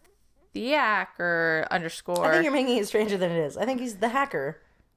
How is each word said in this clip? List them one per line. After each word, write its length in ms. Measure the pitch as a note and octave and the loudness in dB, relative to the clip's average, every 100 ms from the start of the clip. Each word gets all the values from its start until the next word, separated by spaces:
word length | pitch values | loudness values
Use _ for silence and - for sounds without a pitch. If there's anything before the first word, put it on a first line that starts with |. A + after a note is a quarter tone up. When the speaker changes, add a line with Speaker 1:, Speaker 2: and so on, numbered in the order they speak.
| _ _ _ _ _ G3+ | _ _ _ _ _ -6
Speaker 1:
Theacker 1120 | A#3 D4 A3+ G3+ F#3 - F3 E3+ E3 D#3+ - | 0 2 2 0 -2 -4 -2 2 2 0 0
underscore. 560 | F3+ E3 - - F3 F3+ | -2 -4 -8 -4 0 4
Speaker 2:
I 60 | |
think 120 | E4 D#4+ | 4 4
you're 80 | |
making 240 | C#4 C4 A#3+ | 2 2 0
it 100 | G3+ | 2
stranger 300 | G#3+ G#3+ G3 | 0 0 0
than 120 | F3+ | 0
it 100 | E3+ | 0
is. 140 | D3 - | -2 -2
I 80 | A3 | -4
think 160 | B3+ | -2
he's 160 | B3 F#3+ | -6 -2
the 100 | A3+ | -2
hacker. 540 | C4+ C#4 D#3 C#3 D#3+ _ _ _ | 0 -2 -4 -6 -8 _ _ _